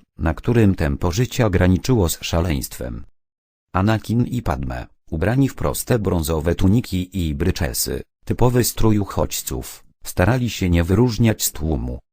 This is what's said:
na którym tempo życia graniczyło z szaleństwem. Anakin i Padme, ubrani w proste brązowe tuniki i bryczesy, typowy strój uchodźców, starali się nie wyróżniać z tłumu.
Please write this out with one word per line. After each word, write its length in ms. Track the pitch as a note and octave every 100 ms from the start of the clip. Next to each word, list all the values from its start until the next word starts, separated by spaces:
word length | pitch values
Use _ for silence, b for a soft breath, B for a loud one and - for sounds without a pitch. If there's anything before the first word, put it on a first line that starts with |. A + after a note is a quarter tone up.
| - -
na 160 | E2
którym 400 | D2+ - A#2 G2+
tempo 380 | - D2+ C#2+ F2+
życia 380 | F2+ B2+ - A2
graniczyło 580 | F2+ F2+ F2+ - A#2+ E2+
z 100 | -
szaleństwem. 840 | - E2+ F2 C#2 - - A#1+ A#1 - _ _ _ _ _ _
Anakin 540 | F2+ G#2 A2 - A2+ B2
i 160 | B2
Padme, 440 | - C2 F#2 - - _ -
ubrani 380 | D#2+ F#2 B2+ C3+
w 60 |
proste 440 | - D2 B1 - B2
brązowe 560 | G2 F2 D#2 D#2+ D#2+
tuniki 760 | F2 F#2+ A#2 - F#2 F2+ F#2+ E2
i 60 |
bryczesy, 680 | C#2+ F2+ - C2+ - - - - _
typowy 400 | - G#2+ B2 A#2+
strój 340 | A2 - A2 G#2
uchodźców, 880 | G2 - - - - - - - - _
starali 460 | - - F#2 B2+ A#2
się 200 | - F#2
nie 140 | E2+
wyróżniać 580 | E2 G2 B2+ G#2+ A2+ G#2
z 100 | -
tłumu. 460 | - D#2+ A2+ B2 - -